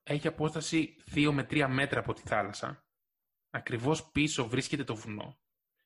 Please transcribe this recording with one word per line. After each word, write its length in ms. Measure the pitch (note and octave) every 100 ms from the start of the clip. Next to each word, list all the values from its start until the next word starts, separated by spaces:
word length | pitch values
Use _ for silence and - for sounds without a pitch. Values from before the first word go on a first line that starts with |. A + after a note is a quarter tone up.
έχει 240 | - D3 D#3+
απόσταση 680 | - D#3 D#3+ D3+ D#3+ D3+ - -
δύο 280 | D3 D3
με 100 | C#3+
τρία 240 | - D3+ C#3
μέτρα 320 | C3 C#3 A#2+
από 140 | A2+
τη 80 | -
θάλασσα. 640 | - A2 G2+ G#2 B2+ C#3 _ _ _ _ _ _ _
Ακριβώς 640 | - - A#2+ B2+ D#3 -
πίσω 360 | C#3+ D3+ - A#2
βρίσκεται 360 | B2 - D3
το 120 | C3 G#2+
βουνό. 440 | A2 G#2+ - - _ _ _ _